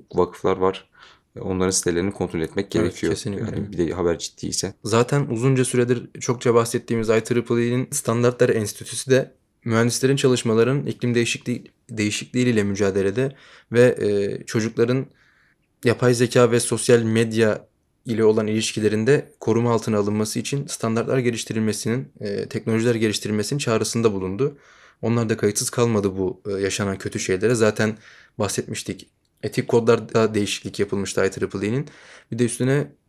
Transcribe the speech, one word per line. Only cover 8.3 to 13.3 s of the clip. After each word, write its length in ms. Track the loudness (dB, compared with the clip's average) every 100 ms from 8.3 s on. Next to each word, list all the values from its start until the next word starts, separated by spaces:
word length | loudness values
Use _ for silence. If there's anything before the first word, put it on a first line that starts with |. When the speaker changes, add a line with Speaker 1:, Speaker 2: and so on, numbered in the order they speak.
| 4 2
Speaker 2:
Enstitüsü 640 | 2 -2 -8 -10 -8 2
de 240 | 2 2 _ _ _
mühendislerin 520 | -2 2 2 2 0 2
çalışmaların 680 | 2 2 2 2 2 0 -4
iklim 280 | -4 0
değişikliği, 500 | 0 0 -4 -6 -8 -10 _ -12
değişikliğiyle 720 | -4 -2 -2 -4 0 2 2
mücadelede 760 | 0 0 0 2 0 0 -4